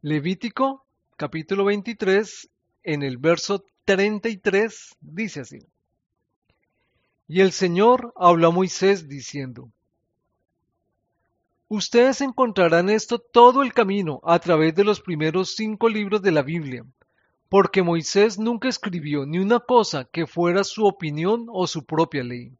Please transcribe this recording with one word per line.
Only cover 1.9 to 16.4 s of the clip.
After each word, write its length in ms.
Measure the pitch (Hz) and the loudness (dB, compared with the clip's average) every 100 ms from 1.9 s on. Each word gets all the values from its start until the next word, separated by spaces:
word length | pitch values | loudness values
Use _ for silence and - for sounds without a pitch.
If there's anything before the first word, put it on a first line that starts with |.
| 226 180 196 208 - - _ _ _ | -6 0 0 -2 -12 -20 _ _ _
en 220 | - 147 | -8 -6
el 140 | 139 123 | -6 -2
verso 480 | 151 170 - 202 _ _ | 0 0 -2 -6 _ _
treinta 460 | - 190 202 214 226 | -2 0 0 -2 -6
y 80 | 208 | -4
tres, 580 | - 196 220 - - _ | -2 0 -2 -6 -20 _
dice 400 | 147 160 220 147 | -18 -10 -8 -10
así. 180 | 120 104 _ _ _ _ _ _ _ _ _ _ _ _ _ _ _ _ _ | -14 -18 _ _ _ _ _ _ _ _ _ _ _ _ _ _ _ _ _
Y 140 | 165 | 2
el 100 | 190 | 2
Señor 640 | - 185 175 220 254 240 - | 2 -2 4 4 4 0 2
habló 320 | 180 170 165 | 4 6 4
a 40 | |
Moisés 580 | 170 190 - 190 196 156 | 4 -2 0 0 0 -4
diciendo: 600 | 139 123 143 131 117 123 _ _ _ _ _ _ _ _ _ _ _ _ _ _ _ _ _ _ _ _ | -16 -12 -12 -12 -14 -20 _ _ _ _ _ _ _ _ _ _ _ _ _ _ _ _ _ _ _ _
"Ustedes 540 | 208 - 233 254 262 | -8 0 2 4 2
encontrarán 680 | 277 247 247 190 175 165 185 | -4 0 -2 2 2 4 2
esto 260 | 214 - 240 | -2 -2 -8
todo 460 | _ 240 240 254 | _ 8 8 8
el 100 | 269 | 0
camino 480 | 233 202 202 170 135 | 0 0 -2 -4 -6
a 140 | 165 170 | 0 0
través 380 | 170 160 160 160 | 2 2 2 2
de 80 | |
los 180 | 202 202 | 0 0
primeros 540 | - 156 156 170 185 - | -4 -4 -2 -2 -4 -6
cinco 340 | 214 214 226 | -8 -2 -2
libros 320 | 214 202 208 | -2 -4 0
de 100 | 190 | 2
la 120 | 156 | 0